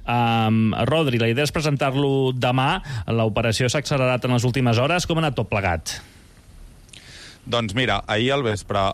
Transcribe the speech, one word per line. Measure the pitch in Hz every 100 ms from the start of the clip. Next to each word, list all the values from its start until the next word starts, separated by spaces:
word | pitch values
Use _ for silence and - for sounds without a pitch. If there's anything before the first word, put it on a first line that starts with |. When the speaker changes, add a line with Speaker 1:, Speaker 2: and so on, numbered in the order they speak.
| -
Speaker 1:
amb | 120 117 117 110 110 110 - 117
Rodri, | 165 143 117
la | 117
idea | 120
és | 147
presentar-lo | 170 151 143 139 135 139 135 131
demà. | 127 123 131 139 190 143 120 -
L'operació | 113 110 113 117 110 123
s'ha | 151
accelerat | - 143 127 123 127
en | 123
les | 123
últimes | 131 123 113
hores. | 143 175 -
Com | 160
ha | 151
anat |
tot | 120 104
plegat? | 107 95 80 - - - - - - - - - - - - - - - - -
Speaker 2:
Doncs | 117 113
mira, | 120 117 101 -
ahir | 110 127
al | 143 117
vespre | 98 - 101 98